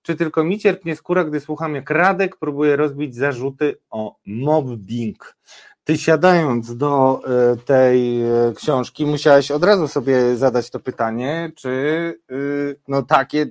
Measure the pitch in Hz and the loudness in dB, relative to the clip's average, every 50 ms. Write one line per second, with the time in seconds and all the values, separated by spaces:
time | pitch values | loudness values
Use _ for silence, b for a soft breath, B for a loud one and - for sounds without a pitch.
0 | _ - 165 147 170 160 - 170 156 165 196 214 - 214 - - - 165 156 - | _ -8 -4 -4 -4 -2 -2 -2 -2 0 -2 0 0 0 0 0 -2 -8 -8 -8
1 | - - 180 185 170 156 147 151 143 - 156 147 165 156 151 139 139 - 151 160 | -6 -2 0 0 0 0 -2 -6 -6 -6 -8 -8 -6 -6 -6 -6 -4 -2 0 2
2 | 175 190 196 180 196 185 185 - - 151 143 143 151 151 143 139 151 147 135 139 | 2 2 2 2 -2 -4 -4 -6 -8 -6 -4 0 0 2 2 2 0 -2 -2 -4
3 | 151 139 120 120 131 143 131 120 123 139 135 135 151 147 - - _ _ - 110 | -8 -8 -4 -2 -2 -2 -2 -2 -6 -8 -4 -2 -2 -2 -2 -4 _ _ -8 -8
4 | 107 107 - _ _ 98 104 117 131 147 156 156 139 127 120 113 98 92 113 120 | -8 -8 -10 _ _ -12 -8 -4 -2 0 0 0 0 -2 -6 -10 -10 -8 -6 -6
5 | 117 110 95 - - - - _ B B B B B B B _ _ - 160 - | -6 -6 -8 -10 -14 -20 -20 _ B B B B B B B _ _ -2 -2 0
6 | - - 160 156 156 185 180 175 160 147 120 120 113 117 120 120 139 147 143 139 | 2 2 4 4 6 6 4 4 4 2 0 -2 -4 -6 -6 -4 -2 0 2 4
7 | 131 131 135 131 - 135 127 123 123 123 123 123 - - 139 131 131 127 127 127 | 4 4 2 0 -2 -2 0 2 4 2 2 0 0 2 4 4 4 4 4 2
8 | 123 123 120 120 120 117 120 120 120 120 107 - - 156 147 131 123 - - - | 2 0 0 -2 0 0 2 2 2 0 0 -2 -2 -2 0 0 -2 -4 -6 -4
9 | 151 147 151 139 - 156 143 139 135 - 139 147 165 185 208 190 165 139 - 147 | -4 -2 -2 0 4 6 6 6 6 2 -2 0 2 2 2 2 2 -2 -2 -2
10 | 120 131 135 127 123 123 123 113 135 131 117 123 117 - - 123 - - 123 - | 0 2 2 2 4 2 2 2 2 0 2 0 -2 -4 -8 -10 -10 -8 -6 -4
11 | 120 113 113 117 127 135 156 165 170 165 160 _ - 131 127 131 139 147 156 165 | -4 -4 -4 -4 -4 -4 -4 -6 -6 -8 -10 _ -8 -6 -4 -2 -2 -2 -2 -2
12 | 170 170 - - _ - 127 135 139 143 143 143 143 143 139 - _ - 139 139 | -4 -6 -8 -10 _ -12 -10 -8 -6 -4 -4 -4 -4 -6 -8 -10 _ -4 -2 -2
13 | 127 - 160 139 135 - - 151 151 - | 0 2 2 2 2 0 -2 -2 -2 -2